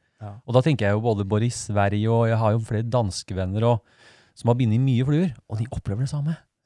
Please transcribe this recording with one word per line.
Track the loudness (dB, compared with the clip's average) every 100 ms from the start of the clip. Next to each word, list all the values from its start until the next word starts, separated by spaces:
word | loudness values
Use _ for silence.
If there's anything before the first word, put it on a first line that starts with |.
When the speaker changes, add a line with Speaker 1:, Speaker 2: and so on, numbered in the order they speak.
| _ _
Speaker 1:
Ja. | -16 -16 2
Speaker 2:
Og | 2
da |
tenker | 4 2 2
jeg | 0
jo |
både, | 0 0 0
både | 0 0
i |
Sverige, | -4 -4 0 0 0 0
og | 2 2
jeg | 2
har | 2
jo | 0
flere | -2 -4 -2
danske | 0 -2 -4 -8 -6
venner | -4 0
og, | 2 0 -2 _ -20 -20 _ -6
som | 0
har | 2
bindet | 2 2
mye | 2 2 2
fluer, | 2 0 -4 _
og | -6
de |
Speaker 1:
Ja. | -6
Speaker 2:
opplever | -6 -6 -4
det | -4
samme. | -4 -4 -6 _ _